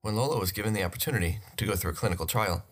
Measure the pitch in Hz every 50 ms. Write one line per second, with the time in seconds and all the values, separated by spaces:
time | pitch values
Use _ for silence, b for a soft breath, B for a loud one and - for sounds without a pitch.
0 | - 107 107 110 127 143 151 117 95 92 95 107 104 110 107 104 95 87 - -
1 | - - 143 107 87 85 85 107 - - - - 110 110 101 90 - 85 80 -
2 | - 107 87 90 82 80 - 120 110 98 85 87 - -